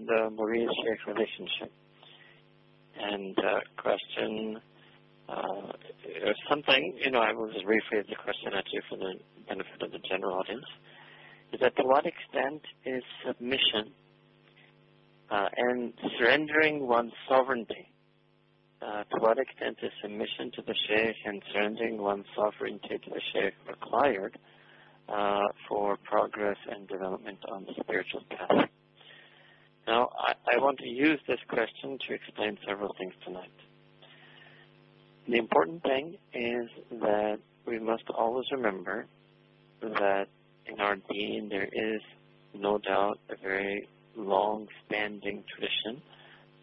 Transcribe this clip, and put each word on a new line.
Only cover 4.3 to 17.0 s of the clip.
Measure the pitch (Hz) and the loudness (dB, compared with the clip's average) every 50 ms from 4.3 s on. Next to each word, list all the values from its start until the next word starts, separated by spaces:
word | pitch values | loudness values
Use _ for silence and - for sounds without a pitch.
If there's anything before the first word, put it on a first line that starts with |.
| 110 107 110 110 107 113 - _ - - - - - - - - - - - - | -2 -4 -4 -6 -6 -8 -12 _ -20 -20 -20 -20 -20 -20 -20 -20 -20 -20 -12 -10
uh, | - - - 190 190 202 196 - - - - - - - - - - 80 98 104 107 - - - | -6 -4 -4 -4 -4 -6 -8 -10 -12 -12 -14 -18 -18 -16 -14 -12 -6 -2 0 0 0 0 2 4
something, | 147 151 147 - 135 131 151 185 - | 4 4 6 6 6 6 6 2 -4
you | 117 143 139 | -2 0 4
know, | 131 120 | 6 6
I | 113 107 | 6 6
will | 110 117 113 110 | 4 0 -2 -4
just | 113 107 92 | -4 -2 4
rephrase | 98 110 107 - - 117 104 98 | 4 4 4 4 4 0 0 0
the | - 107 | -2 -8
question | 104 - - 101 - - 113 104 | -8 -4 -4 -4 -4 -4 -2 -2
actually | 98 - - 104 104 - - | -2 -2 -2 -4 -6 -6 -6
for | 110 | -8
the | 98 98 95 95 - - _ - - - | -6 -6 -6 -6 -8 -14 _ -20 -16 -10
benefit | - 101 95 92 - - - | -8 -6 -6 -6 -8 -8 -8
of | 92 92 | -8 -8
the | - 92 | -8 -8
general | - - 95 92 101 101 92 92 | -6 -4 -2 0 0 0 0 0
audience, | 95 - 101 123 160 - - - - - - - - - - - - - - - - - | -2 -4 -6 -10 -10 -14 -20 -20 -20 -20 -20 -20 -20 -20 -20 -20 -20 -20 -20 -20 -16 -10
is | - - | -2 2
that | - - - | 2 2 4
to | - 127 | 4 4
what | 127 131 147 - | 6 6 6 4
extent | 175 - - - - - 135 127 135 151 151 - - - _ - | 2 -4 -6 -12 -6 -2 0 0 0 -2 -6 -12 -16 -16 _ -6
is | 135 131 127 123 - - - - | -4 -4 -4 -6 -8 -14 -10 -6
submission, | 131 127 - 120 123 135 131 - - - 107 107 - - _ _ _ _ _ _ _ _ _ _ - - - - - _ _ _ _ _ - - _ _ _ _ - | -6 -6 -4 -2 -2 0 2 2 2 2 2 -2 -4 -10 _ _ _ _ _ _ _ _ _ _ -20 -20 -20 -20 -20 _ _ _ _ _ -20 -20 _ _ _ _ -2
uh, | 110 101 98 - - | 0 0 0 0 0
and | - 120 123 123 123 120 117 - - - - - | 0 0 2 2 0 -2 -6 -6 -6 -6 -4 0
surrendering | - 123 117 131 147 156 151 151 156 156 156 151 147 139 | 4 6 6 6 6 4 2 4 4 4 4 4 2 2
one's | 123 120 117 | 4 4 4